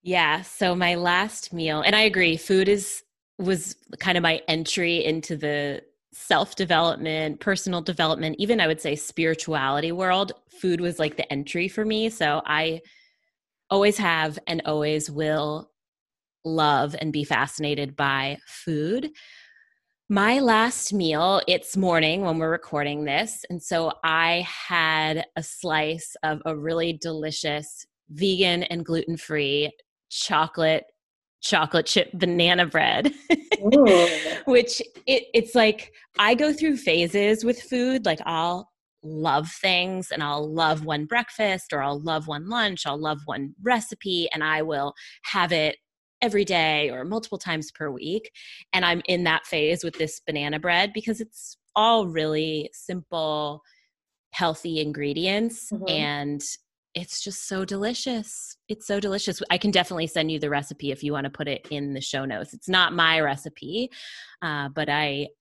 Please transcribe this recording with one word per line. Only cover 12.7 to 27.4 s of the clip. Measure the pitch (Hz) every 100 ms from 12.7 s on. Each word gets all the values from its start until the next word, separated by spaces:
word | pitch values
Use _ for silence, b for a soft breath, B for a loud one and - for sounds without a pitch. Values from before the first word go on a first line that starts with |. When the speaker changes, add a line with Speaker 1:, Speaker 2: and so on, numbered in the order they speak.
| 165 b b b b b _ _ _ _
Speaker 1:
always | 196 208 208
have | 190 165 156 151 -
and | 165 -
always | 151 151 151 151
will | 147 156 156 151 156 - _ _ _ _ _ _ _
love | 160 160 151 139 143 147
and | 156
be | 147
fascinated | 143 127 143 - 147 143 143 143
by | 139 135 135 143 -
food. | - - 151 156 240 302 311 B B B B B B B _ _
My | 202 208 262
last | 254 214 233 - -
meal, | 202 165 151 180 196 -
it's | 180 - 196
morning | 185 165 156 180
when | 190 160
we're | 160
recording | 170 - 147 143 147 151
this, | 143 226 - -
and | 175
so | - 170 160 -
I | 165 160 165 170 175
had | - - 175 160 156 156 156 - -
a |
slice | 156 - 175 156 156 160 - -
of | 156 151
a | 160
really | 156 156 165 170
delicious | 160 165 160 156 151